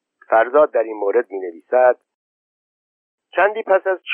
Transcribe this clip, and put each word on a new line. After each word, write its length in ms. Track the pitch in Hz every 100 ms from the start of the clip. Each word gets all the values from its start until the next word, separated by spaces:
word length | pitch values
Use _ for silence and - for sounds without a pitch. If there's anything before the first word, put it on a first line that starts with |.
| _ _ -
فرزاد 420 | 113 117 139 151
در 120 | 117
این 140 | 113 107
مورد 340 | 101 110 120
می‌نویسد: 680 | 95 92 82 - 123 127 117 _ _ _ _ _ _ _ _ _ _ _ _ _ -
"چندی 260 | 196 214
پس 240 | 220 190 190
از 120 | 180 -